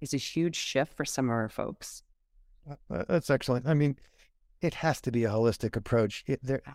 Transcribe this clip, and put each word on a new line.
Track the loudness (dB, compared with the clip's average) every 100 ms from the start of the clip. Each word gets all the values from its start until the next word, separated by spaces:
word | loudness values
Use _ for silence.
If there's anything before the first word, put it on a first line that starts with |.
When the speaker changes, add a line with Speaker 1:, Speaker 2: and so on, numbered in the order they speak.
Speaker 1:
is | -4 -4
a |
huge | -2 0 0 0
shift | -2 0 0 -2
for | -4
some | 0 0
of |
our | 2 -2
folks. | -4 -6 -6 -14 -16 _ _ _ _ -20 -20 -16
Speaker 2:
Uh, | -16 -8
uh, | -6 0
that's | 0 2
excellent. | 0 2 0 2
I | 2
mean, | 2 0 -12 _ -20 _ _ -4
it | -4
has | 0 0 0
to | 0
be | 0 2
a |
holistic | 4 2 2 -2 -4
approach. | 2 2 2 0 -4
It, | -4
there, | -2 -4
Speaker 1:
It | -4